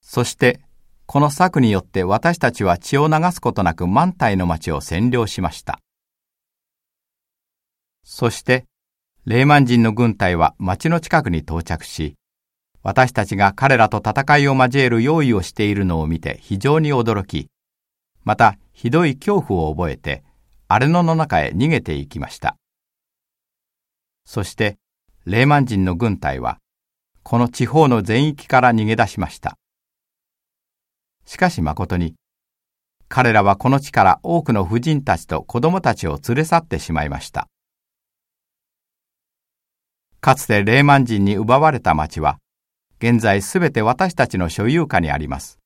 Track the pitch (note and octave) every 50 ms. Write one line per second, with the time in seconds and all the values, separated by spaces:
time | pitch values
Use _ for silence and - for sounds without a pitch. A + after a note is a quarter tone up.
0 | _ _ - - A#2+ - - _ - B2 - - _ _ _ _ _ _ _ _
1 | _ - - C#3+ D3 C#3+ C#3+ - F3+ F#3 F3 D#3 C3 A2 G#2 F#2+ - _ _ G2
2 | F2+ F2+ G2+ A2+ - E3+ F3 - - A#2+ A#2 - G#2 F#2 F2 E3+ - - - C#3
3 | D3 D#3 D#3 D#3 E3 F3+ F3 - - B2 - - F#2+ E2+ D#2+ - F2 F2 F#2+ B2+
4 | E3 F#3+ F3 - C#3+ A2+ G2+ F#2+ F2+ F2 E2 D#2+ - - D#2+ C#2+ C#2+ - E2+ E2+
5 | A2 B2 B2 B2 A2+ G2 - - F2+ D#2+ - - - - - - _ _ _ _
6 | _ _ _ _ _ _ _ _ _ _ _ _ _ _ _ _ _ _ _ _
7 | _ _ _ _ _ _ _ _ _ _ _ _ _ _ _ _ _ _ _ _
8 | _ _ - - B2 A#2 - - - - B2+ B2+ B2 _ _ _ _ _ _ _
9 | _ _ _ _ _ G#2 G#2 A#2+ C3 D3 D3 D3 C#3 A#2+ B2 A#2+ A2+ A2+ G#2+ A2
10 | B2 A#2 G2+ - G2+ F#2 F2+ E2 E2 D2 - _ - F2+ F#2 - - D#3+ E3+ E3+
11 | - - - D#3+ - - F2 D#2+ - - D#2+ E2 D#2+ - F2 E2+ - - - -
12 | D#2+ C#2+ - _ _ _ _ _ _ _ _ _ _ _ _ _ _ F#2+ F#2+ -
13 | B2+ B2 - - G#2 - - G2 G2+ G2 F#2+ - C3+ C#3 C3+ A#2 A2 G#2 - G#2+
14 | - A2 G#2+ C#3 C#3 C#3+ D3 D3 C#3+ C#3 C3+ C3 B2+ B2+ A#2+ C#3 C3+ B2 A#2 A2+
15 | A2+ C#3 D#3 E3 D3+ B2+ A2+ G2 F2+ - - - G#2+ G#2 G#2 G2+ G2 F#2 E2+ D#2+
16 | D#2 D#2 E2 D#2+ - D2 - - _ - G2+ G2 G2+ C3+ D3 D#3+ D#3 D3 C#3+ B2+
17 | A#2 A#2 A2 G2+ F#2 - - D#2 - - _ _ _ _ _ _ _ _ _ _
18 | _ _ _ _ _ G#2+ A2 - A#2+ G#2+ G2 _ _ _ _ _ - A#2+ B2+ D#3+
19 | F3+ D#3 B2+ - - - G3+ G3 C#3 - G2+ F2 D#2+ D2+ D2+ D2+ F2+ D#2 C2+ -
20 | _ D2+ C#2 C2+ _ _ _ _ _ _ _ _ _ _ F#2 A2 C3 D3 E3 F3
21 | F3 E3 D#3+ D#3+ D#3+ - - E2 D2 B1+ - F2 B2 D#3+ E3 A#2 - - D#2 C#2+
22 | C#2+ C#2+ - - C#2 - - - - D2 - _ _ _ _ _ _ _ _ _
23 | _ _ _ _ _ _ _ _ _ _ _ _ _ _ _ _ _ _ _ _
24 | _ _ _ _ _ - - A#2+ G2 - - - A2+ G#2 G2 _ _ _ _ _
25 | _ _ _ _ _ E2+ F#2+ A2+ B2+ C#3+ D3 C#3+ C3+ A#2 A2+ F#2+ F#2+ F#2 F2+ E2+
26 | A#2 A2+ G2 - - D2 C2+ C2 A#1+ A#1 A1+ _ _ _ _ _ _ _ _ _
27 | _ _ _ _ _ - - A#2+ A#2+ A#2+ A#2+ - C3 G#2 A#2+ D#3 D#3+ C3+ B2 A2+
28 | G2 F2 A2 A#2+ C#3+ D#3 C#3+ D3 - _ - B2+ B2 B2 A#2 A2 G#2+ G#2+ A2+ A2
29 | A#2 G2+ - - F2+ E2 - - - - - _ _ _ _ _ _ _ _ _
30 | _ _ _ _ _ _ _ _ _ _ _ _ _ _ _ _ _ _ _ _
31 | _ _ _ _ _ _ - - F#3 F3+ - - E2+ D2+ D2+ - F#2+ F2 F#2+ F2+
32 | F2 D#2+ D#2+ _ _ _ _ _ _ _ _ _ _ _ _ _ _ _ _ _
33 | _ _ - C3 B2+ A#2+ A2 G#2+ G2 G2 G2 - - - C#3 C#3 C#3 - - -
34 | G2+ F#2+ - - _ - E3+ E3+ D#3+ - A#2+ G#2 F#2+ E2+ G#2+ B2 B2 E3 D#3 C#3+
35 | B2 - F#2 D#2+ - - E2 C#2+ - - - A#2+ B2+ D#3+ F#3 F#3+ - C3 G#2+ -
36 | - E2 D2 C#2 - - A#2+ C#3+ D#3 D#3+ E3 E3 E3 _ - D#2 - - E2 D2+
37 | D2+ D2+ C#2+ C#2 - - _ - - _ _ _ _ _ _ _ _ _ _ _
38 | _ _ _ _ _ _ _ _ _ _ _ _ _ _ _ _ _ _ _ _
39 | _ _ _ _ _ _ _ _ _ _ _ _ _ _ _ _ _ _ _ _
40 | _ _ _ _ - C3 C3 - - - A#2 G#2 G2+ G#2+ A2+ C3+ C#3+ D3 C#3+ C#3
41 | C3 A#2 A2+ G2+ G2 G2+ G#2 G2 A2 G#2+ B2 C#3 D3+ D#3+ C#3 A#2 - - D#2+ D#2
42 | D2+ D2+ - - D2+ D2+ C#2 - _ _ _ _ _ _ _ _ _ _ _ _
43 | - A#2 A#2+ A#2 A2 A2 G2 G2+ G2 - - F#3 F3 D3 - A#2 G#2+ A2+ B2+ C#3
44 | F#3 F#3 - - C3 A2+ - F#2+ F2+ E2 - - G#2 A2+ C#3+ E3+ D#3+ D#3 - F#2+
45 | E2+ D2+ C#2+ C#2+ D2+ C#2 C2+ C2+ - - _ _ _